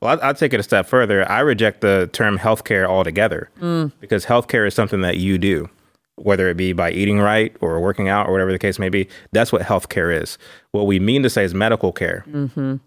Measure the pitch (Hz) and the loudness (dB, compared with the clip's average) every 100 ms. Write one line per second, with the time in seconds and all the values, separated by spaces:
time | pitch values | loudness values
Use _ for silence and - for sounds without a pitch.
0 | 117 160 131 143 147 123 98 101 - 127 | -2 0 0 0 0 0 0 0 2 2
1 | 113 98 92 107 147 113 110 - 107 98 | 4 2 2 2 2 2 0 2 2 2
2 | 87 - 110 95 110 110 - 101 92 95 | 0 0 0 0 0 0 0 0 2 2
3 | 85 80 107 80 - - 175 165 151 - | 0 0 0 -2 -8 -10 -4 -2 -4 -8
4 | 101 104 - 120 - 120 104 104 104 98 | -4 -2 2 0 2 0 0 0 0 0
5 | 90 87 92 92 98 85 80 - _ _ | -2 0 0 0 0 0 -4 -14 _ _
6 | _ - 101 98 92 87 92 87 85 85 | _ -6 0 2 0 0 -2 -2 -2 0
7 | 101 104 104 110 110 - 82 82 90 101 | 0 2 2 2 0 -2 -4 -2 -2 -2
8 | 95 101 101 95 95 92 104 92 95 95 | 0 0 0 0 0 -2 -2 -2 -2 -2
9 | 92 - - 107 113 90 - 98 - 101 | -4 -8 -4 0 2 0 0 -2 -2 -2
10 | 85 80 - - - - _ 104 101 95 | 0 0 -4 -10 -20 -20 _ -2 2 2
11 | 101 135 131 107 95 92 110 113 95 - | 2 2 2 0 0 0 0 2 0 -2
12 | 85 90 123 147 139 147 135 135 | -4 -6 -8 -8 -6 -6 -6 -6